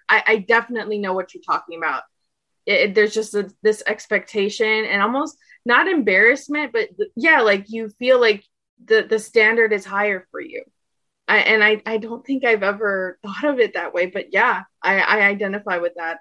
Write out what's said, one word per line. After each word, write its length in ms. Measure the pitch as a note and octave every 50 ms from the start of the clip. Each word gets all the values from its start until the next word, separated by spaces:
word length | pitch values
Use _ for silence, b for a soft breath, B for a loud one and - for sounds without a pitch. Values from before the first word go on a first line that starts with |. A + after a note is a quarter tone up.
| _ -
I, 140 | G#3+ G#3+ -
I 120 | - A3+
definitely 600 | A3 F3+ - A3+ A3+ A3+ A#3+ A#3+ G#3+ G#3+ G#3 G#3+ G#3
know 140 | G3+ F#3+
what 220 | F#3 F#3 F3+ - -
you're 80 | E3+
talking 340 | - F3+ D3+ D#3+ - - -
about, 280 | E3 E3 D3+ C3+ B2+ - _ _ _ _ _ _ _ _ _ _ _ -
it, 280 | F#3+ G3+ - F#3+ G3+ F#3+
there's 200 | G#3+ G#3 G#3+ -
just 200 | A3 A3 - -
a, 160 | G#3 G3 F#3+ - _
this 200 | - G#3+ G#3+ - -
expectation 800 | - G#3+ - - - G#3+ F#3+ - - - G#3 G3 G#3 G3+ - A3
and 360 | G#3+ A3 A3 A3 - G3 G3+
almost 340 | G3+ A3+ B3 C#4 D#4 - - b b b b b b
not 240 | A3+ A#3+ C#4 D#4+ F#4+
embarrassment, 840 | F#4 D4+ G#3+ G3+ F#3 F#3+ A3 A#3 C#4+ C#4 - - D4 D4+ D4 -
but 160 | - A3+ G3+ - -
th-, 140 | G3 G3+ - -
yeah, 240 | A#3 C4+ E4 D#4+ C4+
like, 260 | A3+ G#3 G3+ G3 G3+ G#3+
you 200 | A3 A3+ A3 G#3 - -
feel 220 | B3 B3+ C4 B3
like 240 | A#3+ A3 G#3 G3+ - _ _ _ _ _ _ _ _
the, 220 | - A3 G#3+ G3 -
the 100 | A3 G#3+
standard 540 | - - - A3+ G#3+ G#3+ A3+ A#3 A3+ G#3
is 120 | G#3+ G3 G3
higher 420 | F#3+ G3 G3+ G#3 G#3 G3 F#3 - _
for 100 | - D3+
you. 240 | C#3+ - - - - _ _ _ _ _ _ _ _ _ _ _ _
I, 120 | - G#3 G#3
and 260 | - - A3 G#3+ G#3
I, 180 | G#3+ G#3+ G#3 -
I 100 | A3 A3+
don't 280 | G#3+ A3+ A3 A3 - -
think 200 | - C4+ B3+ B3
I've 180 | A#3 A3 G#3
ever 560 | G3 G3 G3+ G3+ A3 G3+ G3 F#3+ F#3 F#3 F3+ _
thought 220 | - G3+ G3+ - D4
of 140 | D4 C#4 B3
it 160 | A3 G3+ -
that 200 | F3 E3+ - -
way, 120 | F3 F3+
but 260 | F3+ F3+ G3 - -
yeah, 320 | F#3 G3 A#3 B3 G3+ F3+ G3 _ _ _
I, 180 | - F3+ G3 F#3+
I 200 | - - G3 A3
identify 560 | G3+ G3+ G3+ G3 G#3 G3 G3 G#3 G3+ G3+ F3+ E3+
with 140 | F3 F3 F3
that 220 | F3 E3 E3 E3 -